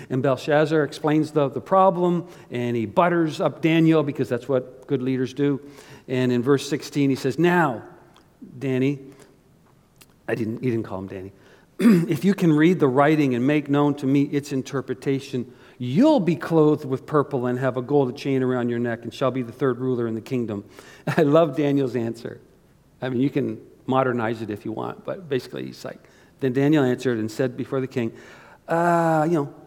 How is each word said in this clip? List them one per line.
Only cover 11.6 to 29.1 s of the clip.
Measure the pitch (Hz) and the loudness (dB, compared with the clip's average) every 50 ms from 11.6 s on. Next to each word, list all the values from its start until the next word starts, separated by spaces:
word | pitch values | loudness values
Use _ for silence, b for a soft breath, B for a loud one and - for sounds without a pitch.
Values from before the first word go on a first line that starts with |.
| b b _ - | b b _ 2
"if | 190 240 196 170 170 - 160 139 175 | 4 6 6 4 4 0 -2 0 0
you | 196 196 | 0 0
can | - 180 165 | 2 2 2
read | 151 151 156 175 185 139 | 4 6 4 4 4 4
the | 147 | 2
writing | 131 123 139 143 156 156 151 147 131 123 | 4 4 4 4 4 4 4 2 2 0
and | 120 123 | 0 0
make | 143 151 151 147 139 | 0 0 0 0 0
known | 143 147 143 147 143 | 0 2 2 2 0
to | 143 135 | 0 0
me | 131 139 143 139 | 2 2 2 2
its | 143 151 139 143 - | 0 -2 -4 -4 -4
interpretation, | 143 131 123 - - 131 127 135 123 - - 143 135 131 131 - - 123 113 B B B B B B | -6 -6 -6 -6 -6 -6 -6 -6 -8 -6 -4 -4 -4 -4 -4 -6 -6 -6 -6 B B B B B B
you'll | B 127 123 131 185 277 320 302 247 | B -6 0 2 4 4 4 4 4
be | 165 - 151 | 2 0 -2
clothed | - - - 165 160 151 151 151 151 147 | -2 -2 0 2 4 4 4 2 0 -2
with | 127 131 127 - | -6 -6 -6 -4
purple | - 151 147 135 143 147 123 123 | 0 0 0 0 0 -2 -4 -2
and | 123 127 127 | -2 -2 -2
have | 135 131 117 | -2 -2 -2
a | 127 | -4
gold | 123 123 147 147 135 127 120 | -2 0 2 2 2 0 -2
chain | - - 143 135 131 131 | -6 -4 -2 -2 0 0
around | 127 127 123 120 120 | 0 0 0 -2 -2
your | 120 117 | -2 -2
neck | 120 120 117 117 | -2 -4 -4 -6
and | - 113 | -8 -12
shall | - - 139 131 | -6 -4 -2 -2
be | 123 131 | -2 -4
the | 120 117 | -6 -8
third | 107 - 147 131 123 120 | -6 -2 -2 -2 -2 -2
ruler | 131 131 127 117 117 | -2 -2 -2 -2 -2
in | 113 113 | -4 -4
the | 110 | -6
kingdom." | 104 - 135 123 117 107 104 101 98 B B B B B | -6 -6 -4 -4 -4 -4 -6 -8 -10 B B B B B
<laughs> | B B B - - | B B B -2 0
I | 170 | 2
love | 160 143 147 165 170 151 139 | 4 6 6 4 4 4 2
Daniel's | 151 147 143 139 139 135 120 113 | 0 0 2 2 0 0 0 -2
answer. | 123 113 117 113 - - - - - - _ _ _ _ _ _ _ _ _ _ _ | -2 -4 -4 -6 -8 -12 -14 -14 -16 -20 _ _ _ _ _ _ _ _ _ _ _
I | 123 131 | -6 -4
mean, | 127 120 | -2 0
you | 135 139 | 0 0
can | - 147 123 113 110 117 - - - - _ | 0 -2 -4 -4 -6 -10 -14 -20 -20 -12 _
modernize | - 131 131 131 127 120 120 113 113 117 110 | 0 2 2 2 2 0 -2 -2 -4 -4 -6
it | 113 104 | -8 -8
if | 107 101 - | -8 -8 -8
you | 110 | -10
want, | 110 123 120 117 - - - | -8 -8 -8 -10 -10 -10 -10
but | 135 139 196 180 143 | -10 -10 -10 -6 -6
basically | 139 123 - - - 65 65 | -4 -4 -4 -8 -10 -10 -10
he's | 65 - - - | -12 -12 -14 -14
like, | - - - - b b b b b b _ | -14 -14 -16 -20 b b b b b b _
"Then | 139 131 | -4 -2
Daniel | 120 139 139 147 156 151 | 0 2 2 4 4 4
answered | 131 123 123 123 - 131 120 110 | 4 2 0 0 -2 -2 -2 -2
and | 107 107 | -4 -4
said | - - 135 123 120 | -4 -4 -4 -4 -4
before | 127 117 - 139 135 | -8 -8 -6 -6 -6
the | 135 | -6
king, | 127 - 127 117 113 B B B B B B B B B B _ | -6 -4 -4 -4 -4 B B B B B B B B B B _
'Uh, | - 165 165 170 175 170 170 165 165 | -4 -2 0 2 2 2 2 2 2